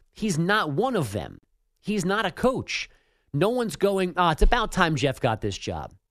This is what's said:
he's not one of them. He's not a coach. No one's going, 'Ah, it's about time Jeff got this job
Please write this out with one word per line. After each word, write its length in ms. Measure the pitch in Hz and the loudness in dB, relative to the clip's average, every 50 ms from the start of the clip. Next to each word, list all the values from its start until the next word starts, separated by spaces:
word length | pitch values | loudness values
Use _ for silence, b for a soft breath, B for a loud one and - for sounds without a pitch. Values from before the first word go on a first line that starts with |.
| b b | b b
he's 260 | _ - 208 220 160 147 | _ -6 -4 -2 0 0
not 340 | 170 180 208 214 185 151 | 2 2 2 0 0 0
one 240 | 139 151 226 269 247 | -2 -2 0 0 0
of 160 | 196 143 104 | -2 -2 -2
them. 280 | 98 98 76 50 50 - _ _ _ _ _ _ _ _ | -6 -8 -8 -10 -14 -20 _ _ _ _ _ _ _ _
He's 240 | _ 190 214 208 160 | _ -4 -4 -2 -2
not 220 | 185 196 220 220 | -2 -2 -2 -2
a 60 | 180 | -4
coach. 580 | - - - 254 262 180 101 - - - - - _ _ _ _ _ _ _ _ | -2 0 0 0 0 0 -6 -6 -8 -8 -8 -10 _ _ _ _ _ _ _ _
No 160 | - 143 175 214 | 0 0 2 2
one's 280 | 247 254 233 202 - | 2 0 -2 -4 -2
going, 380 | - - 196 202 190 185 180 151 | 0 0 2 2 2 -2 -2 0
'Ah, 160 | 175 175 170 | 2 2 2
it's 100 | 156 - | 4 4
about 300 | 196 - 240 240 220 - | 4 4 6 4 0 -2
time 240 | - 185 180 160 160 | 0 2 2 2 2
Jeff 240 | 123 135 135 127 - | 2 0 0 0 0
got 200 | - 123 110 107 | 0 0 0 0
this 160 | - 101 95 | -2 -6 -6
job 380 | - - 107 87 78 69 - - _ _ _ | -6 -8 -8 -8 -8 -10 -12 -16 _ _ _